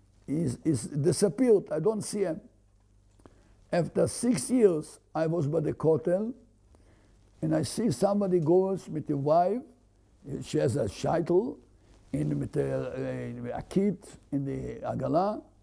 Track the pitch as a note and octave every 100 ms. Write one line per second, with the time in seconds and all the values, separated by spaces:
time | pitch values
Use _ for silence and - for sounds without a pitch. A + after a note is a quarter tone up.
0 | _ _ - D3+ C#3+ B2 D#3 A#2+ - C#3+
1 | D#3+ - G3+ - B3+ F#3+ - D#3 G3 G#3+
2 | - G#3 F3+ D#3+ - _ _ _ _ _
3 | _ _ - _ _ _ - F3 F3+ F#3
4 | E3 - A#3+ E3+ - B3+ G3+ D#3 - -
5 | _ D#3 D#3+ E3+ C#3 E3 D3+ - D3+ D3+
6 | E3+ F#3 A3 - - _ _ - _ _
7 | _ _ _ - D#3 D#3 - - A3 B2
8 | G3 G3+ G3 F3 D3+ F#3 F#3+ F#3+ - D3+
9 | D3 C#3+ C#3+ E3+ F#3 B3 - - _ _
10 | _ _ C#3 C#3 - D3+ D3 C#3 A2 -
11 | C#3 D3+ E3 F3 B3 - - _ _ -
12 | - C#3+ D3+ C#3+ C3 C#3+ C3+ C3+ C3 C3
13 | C3 B2+ B2 A#2+ A#2+ A#2+ - F#3+ G3+ F3
14 | - - - C#3 C#3 C3+ B2 A#2+ A#2+ A#2
15 | C3 D#3 G3+ - - _